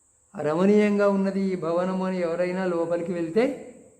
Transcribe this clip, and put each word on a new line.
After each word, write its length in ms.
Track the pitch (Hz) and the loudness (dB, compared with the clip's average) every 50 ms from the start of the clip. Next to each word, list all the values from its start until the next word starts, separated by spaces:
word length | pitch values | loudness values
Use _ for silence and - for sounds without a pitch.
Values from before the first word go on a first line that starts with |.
| _ _ _ _ _ _ _ - | _ _ _ _ _ _ _ -6
రమణీయంగా 680 | 151 147 151 165 185 196 208 208 208 208 208 202 202 202 | -2 -2 0 2 4 6 6 6 4 4 2 4 2 2
ఉన్నది 320 | 196 196 196 196 185 196 | 2 2 0 0 0 -2
ఈ 160 | 196 190 185 | -2 -2 -2
భవనము 500 | 180 156 160 170 175 180 185 185 190 185 | -2 -4 -2 -2 0 0 -2 -2 -2 -2
అని 140 | 185 185 185 | -2 -2 -2
ఎవరైనా 440 | 175 170 165 170 180 180 180 185 190 | -2 -2 -2 -2 -2 -2 -2 -2 -2
లోపలికి 480 | 185 175 165 165 165 170 175 175 170 190 | -2 -2 -2 -2 -2 -2 -4 -4 -4 -4
వెళ్తే 600 | 175 170 160 160 214 240 277 269 - - - - - - - _ _ | -4 -4 -2 0 0 0 0 -2 -6 -12 -18 -18 -20 -20 -20 _ _